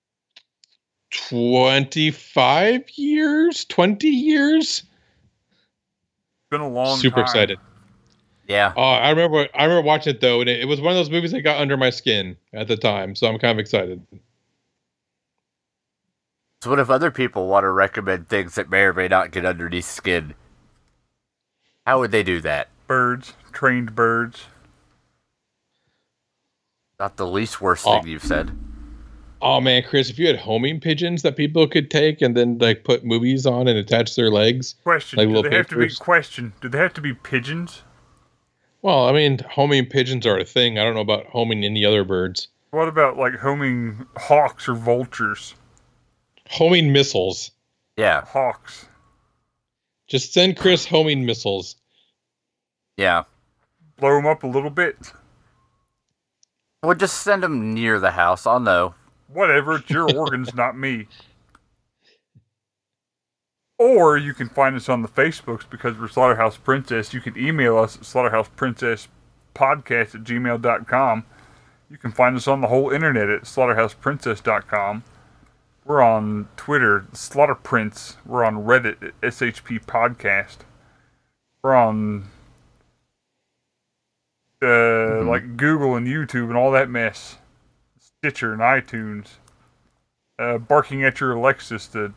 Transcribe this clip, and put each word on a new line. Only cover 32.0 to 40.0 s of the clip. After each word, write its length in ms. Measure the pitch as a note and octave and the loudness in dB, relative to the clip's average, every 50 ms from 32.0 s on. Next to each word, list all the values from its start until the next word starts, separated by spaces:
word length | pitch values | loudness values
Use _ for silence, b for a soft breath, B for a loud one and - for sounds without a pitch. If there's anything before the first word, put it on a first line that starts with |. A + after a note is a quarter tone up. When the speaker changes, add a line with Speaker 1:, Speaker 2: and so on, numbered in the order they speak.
| D3+ D#3 D3+ - D3+ | 2 2 2 2 0
Speaker 1:
and 140 | B2 A#2 | 2 4
then, 220 | B2 A#2+ A#2+ A#2+ A#2 | 2 2 2 2 2
like, 240 | A#2+ A2+ G#2+ - - | 2 2 2 0 0
put 220 | - B2 - - | 0 0 0 0
movies 420 | A#2 A2+ A#2 A#2+ B2+ C3+ C3+ C3 | -2 -2 0 2 0 0 2 0
on 220 | C3+ A#2+ B2 B2+ B2 | 0 0 2 2 2
and 100 | A#2 G#2+ | 2 2
attach 380 | G2 - A#2+ A2+ A#2 - - | 0 0 0 0 0 0 0
their 140 | B2+ A#2 A2 | 0 2 2
legs, 440 | G#2+ G#2 G#2+ A2+ B2 C3 B2 - - _ - | 4 4 2 2 2 0 -4 -10 -12 _ 0
Speaker 2:
Question, 360 | E3+ E3+ D3+ - - - G#2+ | 0 0 0 0 -4 0 2
Speaker 1:
like 100 | G#2+ G#2+ | 2 4
Speaker 2:
do 60 | A2 | 4
Speaker 1:
little 140 | A2 G#2+ D3 | 2 2 2
Speaker 2:
they 80 | D3+ | 0
have 120 | F#3 F3+ - | 0 0 0
to 80 | - | 0
be, 60 | A#2+ A#2+ | 0 0
Speaker 1:
papers. 160 | A2 A2+ - | 0 -2 -8
Speaker 2:
question, 540 | - F3+ F3 E3 C#3+ - - - A#2+ A2 G2 - | -2 0 0 0 0 -2 -12 -12 -12 -12 -14 -14
do 80 | - B2 | -12 -6
they 100 | C3 D3 | -2 -2
have 160 | F3+ F3 - | -2 -2 -2
to 60 | D#3+ | -6
be 140 | D3 C#3+ A#2+ | -8 -8 -10
pigeons? 680 | - - - C#3+ B2+ A#2+ C#3 D#3 E3+ F3 E3+ - - - _ _ _ _ _ _ _ _ _ _ _ _ _ _ _ _ _ _ _ - | -10 -10 -4 -4 -4 -4 -4 -8 -8 -10 -10 -14 -20 -20 _ _ _ _ _ _ _ _ _ _ _ _ _ _ _ _ _ _ _ 0
Speaker 1:
Well, 260 | G3 F3 C3+ B2 B2+ | 2 4 4 4 4
I 40 | C3+ | 4
mean, 260 | D3+ D3+ C#3+ C3+ - C3 - | 4 4 4 2 0 -4 -8
homing 380 | - C#3+ C#3 C#3+ C#3+ C3+ B2+ | 0 0 2 4 4 2 2
pigeons 400 | B2 - C#3 | 2 0 0